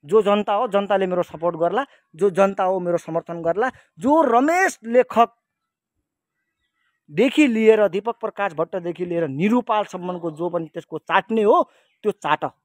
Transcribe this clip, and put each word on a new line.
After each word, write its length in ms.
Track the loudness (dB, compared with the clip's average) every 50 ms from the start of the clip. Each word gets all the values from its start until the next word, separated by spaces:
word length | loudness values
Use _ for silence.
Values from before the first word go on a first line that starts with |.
| _
जो 180 | 4 2 4
जनता 320 | 4 4 2 2 2 0 0
हो, 140 | -2 -2
जनताले 380 | 0 0 -2 0 2 0 0 0
मेरो 180 | 0 0 -2 -4
सपोर्ट 320 | -4 -6 -4 -4 -4 -2 0
गर्ला, 260 | -2 0 0 -2 -4 _ _ _ _ _ _
जो 140 | -2 0 0
जनता 340 | 2 2 0 0 2 -2 -2
हो, 160 | -2 -2 -2
मेरो 180 | -2 -2 -4
समर्थन 440 | -4 -4 -4 -6 -6 -6 -6 -12 -6 -4
गर्ला, 260 | -4 -2 -2 -2 -4 -4 -10 _ _ _ -6
जो 220 | 0 2 4 4 4 4
रमेश 480 | 4 2 2 2 2 2 0 0 -2 _ -10
लेखक 520 | 0 2 2 2 2 2 0 0 0 _ _ _ _ _ _ _ _ _ _ _ _ _ _ _ _ _ _ _ _ _ _ _ _ _ _ _ _ _ _ _ _ _ _ _ _
देखि 380 | -2 0 0 2 4 2 2
लिएर, 400 | 2 2 4 4 4 6 6 4
दीपक 280 | 0 0 -4 -6 -6 -8 _
प्रकाश 320 | -8 -10 -6 -4 -6 -6 -4
भट्टदेखि 520 | -4 -6 -6 -6 -8 -8 -8 -8 -8 -8
लिएर 220 | -6 -4 -4 -4
निरुपालसम्मको 1040 | -4 -4 -2 0 2 2 0 0 0 -2 -2 -2 -4 -10 -12 -10 -10 -10 -8 -8 -10
जो 180 | -8 -6 -8 -6
पनि 160 | -4 -6 -8
त्यसको 320 | -8 _ -16 -14 _ -14
चाट्ने 460 | -14 _ 0 0 0 0 _ -2 0 2
हो, 180 | 4 4 2 2 _ _ _ _ _ _ _ _
त्यो 80 | -6
चाट। 340 | -6 _ -2 -2 -2 -2 -2 -10 _ _